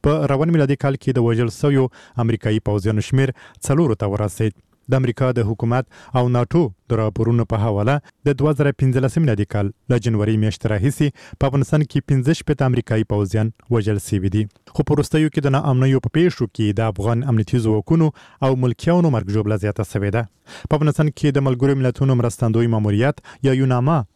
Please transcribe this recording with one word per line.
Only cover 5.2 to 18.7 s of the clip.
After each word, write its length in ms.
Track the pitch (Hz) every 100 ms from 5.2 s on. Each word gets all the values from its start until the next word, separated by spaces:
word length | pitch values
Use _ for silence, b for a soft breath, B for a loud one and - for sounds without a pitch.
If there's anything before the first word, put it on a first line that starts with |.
| 127 123
د 80 | 110
حکومت 360 | 113 117 123 127 B B 127
او 40 | 123
ناټو 260 | 123 120 175 139 - _
د 100 | 113
راپورونو 460 | 110 104 113 120 113
په 100 | 110
حواله 320 | 113 101 104 143 B _ 143
د 80 | 135
دوه 120 | 151 147
زره 160 | 143 -
پنځلسم 420 | 135 127 131 - 156
میلادي 200 | 104 104
کال 180 | 104 101 - -
له 40 | 123 117
جنوري 300 | 110 107 110
میاشتې 280 | 107 - 110
راهیسې 640 | 104 117 - 147 - - -
په 100 | 139
افغانستان 360 | 139 135 156 151
کې 200 | 143 -
پنځه 220 | 139 127 165
شپېته 300 | - 143 131
امریکایي 380 | 120 - 110 110
پوځیان 360 | 104 98 110 110 - _ 117
وژل 260 | 101 101 -
سوي 240 | 101 95 104
دي. 80 | 107 _ -
خو 100 | -
په 140 | 151 147
وروستیو 340 | - 156 156
کې 140 | 156 143
د 80 | 135
ناامنیو 460 | 151 127 131 131 113
په 80 | 151
پیښو 280 | 175 - 117 -
کې 220 | 107 101
د 120 | 113
افغان 300 | 101 104 117 131
امنیتي 300 | 113 107 127 110
ځواکونو 420 | 107 - 165 156 B B B 135
او 40 | 131
ملکیانو 460 | 127